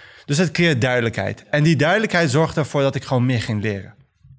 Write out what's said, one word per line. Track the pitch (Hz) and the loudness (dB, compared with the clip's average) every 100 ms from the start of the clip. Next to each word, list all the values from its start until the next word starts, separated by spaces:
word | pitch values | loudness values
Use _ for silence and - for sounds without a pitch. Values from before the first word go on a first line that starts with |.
| - - - | -20 -14 -4
Dus | 143 | 0
het | 175 | 0
creëert | - 175 135 | 2 2 2
duidelijkheid. | 131 123 113 110 101 104 - | 2 0 0 -2 -4 -6 -4
En | 147 | 0
die | 151 151 | 2 4
duidelijkheid | 147 202 220 180 165 | 2 2 0 0 2
zorgde | 131 160 - | 2 0 -2
ervoor | 139 147 | -2 0
dat | 135 131 | 0 -2
ik | |
gewoon | - 127 123 | -2 0 0
meer | 123 | -2
ging | 107 107 | -2 -4
leren. | 107 98 95 - _ _ - | -4 -6 -10 -20 _ _ -20